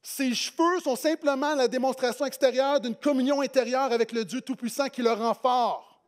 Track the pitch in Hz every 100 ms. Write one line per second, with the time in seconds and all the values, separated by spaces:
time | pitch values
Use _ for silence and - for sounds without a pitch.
0 | - - 262 233 - - 339 359 294 240
1 | 311 320 302 269 294 294 247 254 262 254
2 | 247 226 269 - 269 240 269 285 240 220
3 | 294 262 254 277 262 269 233 262 269 233
4 | 226 233 196 247 - 254 233 - 269 -
5 | 233 214 226 214 247 247 226 135 - _